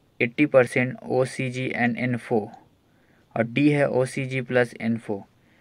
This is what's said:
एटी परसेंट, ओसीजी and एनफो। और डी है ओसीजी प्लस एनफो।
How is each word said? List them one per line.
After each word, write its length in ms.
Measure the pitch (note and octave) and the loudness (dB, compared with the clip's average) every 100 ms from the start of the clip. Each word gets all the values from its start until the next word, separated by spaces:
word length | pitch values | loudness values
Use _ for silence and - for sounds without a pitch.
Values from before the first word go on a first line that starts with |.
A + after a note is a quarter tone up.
| _ - | _ -4
एटी 260 | A#2+ - D3 | -2 0 4
परसेंट, 500 | C3 A#2+ C3 B2+ A#2 | 4 4 2 -2 -4
ओसीजी 640 | - B2 - - C3 B2 B2+ | -2 0 0 -2 -6 -4 -4
and 260 | - A#2+ A2+ | -2 -2 0
एनफो। 540 | B2+ A#2+ - A#2 A2 - - _ _ _ _ _ _ - | -4 -4 -2 -2 -2 -12 -20 _ _ _ _ _ _ -4
और 60 | |
डी 260 | A#2+ B2 D3 | -2 2 4
है 200 | D3 C#3+ | 4 2
ओसीजी 520 | B2 C3 - C3 C3 | 2 0 -2 -4 -4
प्लस 340 | B2 B2 A#2+ - | 0 2 2 -2
एनफो। 360 | A2+ A2+ - G2+ - _ _ _ | -4 -2 -4 -8 -10 _ _ _